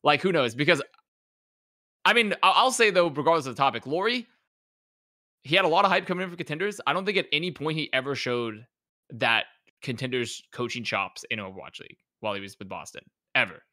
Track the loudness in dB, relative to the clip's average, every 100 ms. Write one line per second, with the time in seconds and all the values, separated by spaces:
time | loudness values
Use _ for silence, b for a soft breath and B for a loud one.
0 | 4 2 2 2 0 0 2 2 0 _
1 | _ _ _ _ _ _ _ _ _ _
2 | 2 4 2 2 4 6 4 4 4 6
3 | 2 2 2 2 0 0 0 0 -4 -2
4 | 0 -2 -6 _ _ _ _ _ _ _
5 | _ _ _ _ 0 2 4 4 4 2
6 | 0 -6 -6 -8 -8 -6 -6 -4 -2 -2
7 | 0 -2 -2 -2 -2 -6 -6 -4 -2 -2
8 | -2 -6 -4 -4 -4 -8 -18 _ _ _
9 | _ -2 2 2 -2 _ _ _ -10 -6
10 | -4 -4 -4 -8 _ -8 -6 -6 -4 -4
11 | -4 -12 -8 -8 -8 -12 -16 -18 -20 -20
12 | _ _ -6 -6 -10 -14 -12 -12 -12 -18
13 | _ _ _ -2 -2 -6 _